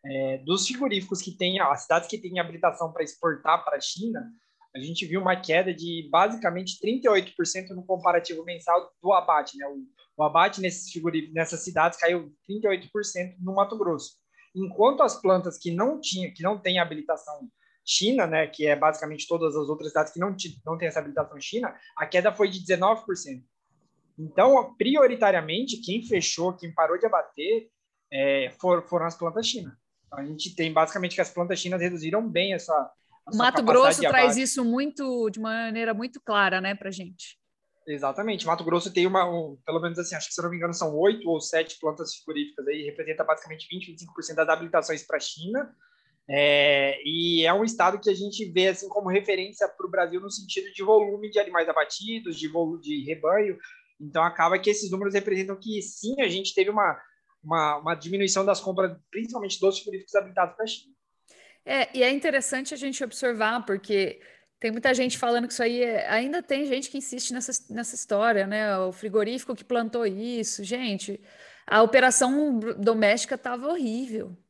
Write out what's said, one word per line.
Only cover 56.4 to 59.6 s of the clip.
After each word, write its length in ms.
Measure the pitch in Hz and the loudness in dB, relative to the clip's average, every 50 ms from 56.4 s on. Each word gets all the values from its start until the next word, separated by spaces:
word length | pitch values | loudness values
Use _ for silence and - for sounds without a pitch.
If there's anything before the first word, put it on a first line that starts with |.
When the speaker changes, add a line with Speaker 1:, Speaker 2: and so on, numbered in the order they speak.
| 196 - - | -4 -2 2
Speaker 1:
teve 160 | 196 185 202 | 2 2 2
uma, 280 | 208 214 202 175 143 - - _ _ _ _ _ _ _ | 4 2 2 2 2 -2 -8 _ _ _ _ _ _ _
uma, 340 | _ 151 165 165 156 151 147 | _ -2 0 2 2 2 0
uma 180 | 147 156 160 170 | 0 -2 -4 -4
diminuição 500 | 156 147 170 185 196 202 190 190 190 196 | -4 -4 -6 -2 0 0 2 2 2 4
das 160 | 196 190 190 | 2 2 2
compras, 360 | - 190 185 190 190 180 165 - _ _ | 0 -4 0 0 0 0 -2 -8 _ _
principalmente 500 | - 202 226 226 247 233 208 196 190 - | -8 -8 -8 -6 -8 -8 -6 -6 -4 2